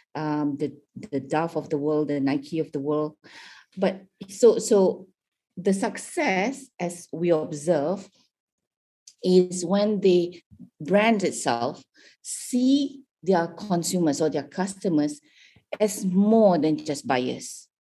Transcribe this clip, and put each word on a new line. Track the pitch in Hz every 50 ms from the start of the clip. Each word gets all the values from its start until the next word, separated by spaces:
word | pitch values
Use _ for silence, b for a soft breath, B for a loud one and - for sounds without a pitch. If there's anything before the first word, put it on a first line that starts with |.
| b b -
um, | 147 156 151 151 151 147 147 143
the, | 143 151 131 - - _ _ - - - -
the | - 139
Dove | 135 135 160 156 165 165 -
of | 160 147 -
the | 160 143
world, | 143 151 151 151 156 143
the | 147 143
Nike | 135 135 139 147 139 - 170 160
of | 156 151
the | - 147
world. | 139 147 151 151 151 151 151 _ B B B B B B B B B B -
But | 185 196 185 - - - _ _ - - -
so, | - - 247 226 - -
so | - - 233 202 190 175 - - - - _ _ _ _ _ _ _ _ -
the | - 175 202
success, | 196 196 220 220 - - - - - 359 302 269 190 180 196 247 269 - - - _ -
as | 180 175 175 - - -
we | - 160 175 175
observe, | 170 156 156 156 160 147 143 170 170 147 139 160 190 196 - - _ _ _ _ _ _ _ _ _ _ _ _ _ _ _ _ _ _ _ - - _
is | - 185 185 185 180 180 180 185 175
when | 165 196 202 208 214 214 190
the | 202 190 180 180 170 175 175 - _ _ - - - - _ -
brand | 156 143 180 202 208 226 226 202 190
itself | 151 120 - - 147 120 117 117 135 - - - _ b b b b b b
see | - - - - - - - 247 254 262 277 285 285 - - - - _ _ _
their | - 170 190 170 170 170
consumers | 170 - - - 185 175 165 - - 180 170 151 139 -
or | 165 156
their | 143 151
customers | 131 - - - 185 196 196 - - 202 165 151 147 151 147 - b b b b b b b b b b - -
as | 214 214 196 - -
more | 185 180 190 202 208 226 226 220 196 180 160
than | 139 156 156
just | 147 - - 143 139 -
buyers. | - 135 127 127 123 123 - - - - - - _ _ _ _ _